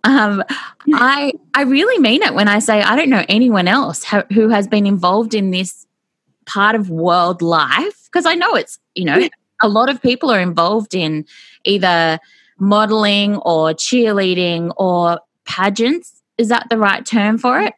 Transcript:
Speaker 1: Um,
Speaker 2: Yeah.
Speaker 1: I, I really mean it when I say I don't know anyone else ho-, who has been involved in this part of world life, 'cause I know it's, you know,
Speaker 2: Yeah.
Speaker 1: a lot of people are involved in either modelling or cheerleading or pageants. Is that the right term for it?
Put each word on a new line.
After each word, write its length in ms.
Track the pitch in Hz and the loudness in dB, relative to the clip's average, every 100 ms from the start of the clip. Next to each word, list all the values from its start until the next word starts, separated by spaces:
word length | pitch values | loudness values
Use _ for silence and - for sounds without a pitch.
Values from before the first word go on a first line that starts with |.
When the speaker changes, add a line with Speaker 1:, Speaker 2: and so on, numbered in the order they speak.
Speaker 1:
Um, 400 | 220 269 214 202 - - - _ - | 2 2 2 -2 -4 -10 -12 _ -2
Speaker 2:
Yeah. 120 | 302 | 2
Speaker 1:
I, 320 | 247 277 285 - _ | 2 2 -2 -6 _
I 80 | 262 | -2
really 360 | 269 269 415 466 | 2 2 2 2
mean 240 | 233 269 | 2 2
it 120 | 427 | 0
when 120 | - 202 | 2 2
I 120 | 208 | 2
say 240 | 220 214 | 2 2
I 120 | 202 | 2
don't 140 | 247 311 | 0 2
know 160 | 226 - | 0 2
anyone 400 | 208 254 202 180 | 2 2 2 2
else 380 | 247 - 165 | 0 -2 -8
ho-, 200 | - 208 - | -2 -2 0
who 160 | 202 220 | 2 2
has 180 | 214 196 | 2 0
been 180 | 214 202 | 0 0
involved 460 | 196 180 202 226 | 0 0 0 -2
in 180 | 214 190 | -2 -2
this 360 | 185 185 - _ _ _ _ _ _ | -4 -6 -12 _ _ _ _ _ _
part 300 | - 196 208 | -10 0 2
of 160 | 220 190 | 2 -4
world 500 | 160 175 175 175 175 | -2 0 2 0 -2
life, 720 | 170 165 135 151 370 - _ | -2 0 0 -2 -2 -10 _
'cause 140 | 359 330 | -2 0
I 80 | |
know 200 | 349 359 | 0 0
it's, 240 | - - - _ | -2 -4 -16 _
you 120 | - 170 | -6 0
know, 100 | 180 | 0
Speaker 2:
Yeah. 120 | 349 _ _ - | 0 _ _ -2
Speaker 1:
a 60 | 220 | 0
lot 200 | 208 254 | 2 0
of 140 | 262 | 0
people 280 | 247 254 302 | -2 0 0
are 100 | 208 | 0
involved 540 | 180 170 170 220 208 | 0 0 0 -2 -4
in 300 | 185 156 156 151 - - _ | -4 -4 -4 -8 -20 -20 _
either 540 | - 202 185 170 165 160 _ _ _ _ | -2 0 2 2 0 -2 _ _ _ _
modelling 800 | 196 208 214 220 208 202 202 208 | 2 2 2 2 2 2 0 -2
or 360 | - 160 160 | -2 0 0
cheerleading 1000 | 160 - 247 226 202 185 180 175 170 170 - | -2 -2 0 2 0 0 0 -2 -2 -6 -2
or 440 | 190 175 170 170 _ _ - | 0 0 0 -2 _ _ -14
pageants. 760 | - 196 202 233 339 - _ _ - | -4 -2 0 -2 -2 -6 _ _ -4
Is 120 | 220 | 0
that 180 | 233 - | -2 -2
the 80 | 226 | 0
right 300 | 202 - - | 2 0 -2
term 320 | 226 208 226 | 0 0 0
for 220 | 247 277 | 0 0
it? 120 | 415 | -2